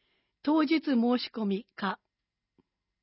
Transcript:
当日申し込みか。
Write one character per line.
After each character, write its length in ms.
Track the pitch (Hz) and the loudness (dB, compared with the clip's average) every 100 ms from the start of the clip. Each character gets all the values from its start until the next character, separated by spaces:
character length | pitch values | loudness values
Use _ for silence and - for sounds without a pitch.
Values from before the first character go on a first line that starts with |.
| _ _ _ _ | _ _ _ _
当 200 | - 311 | 0 2
日 180 | 294 311 | 2 0
申 360 | 311 254 240 247 | 2 2 2 0
し 140 | - | -2
込 120 | - 214 | -6 -4
み 200 | 196 - - | -4 -6 -8
か。 240 | 196 208 _ _ _ _ _ _ _ _ _ _ | -8 -8 _ _ _ _ _ _ _ _ _ _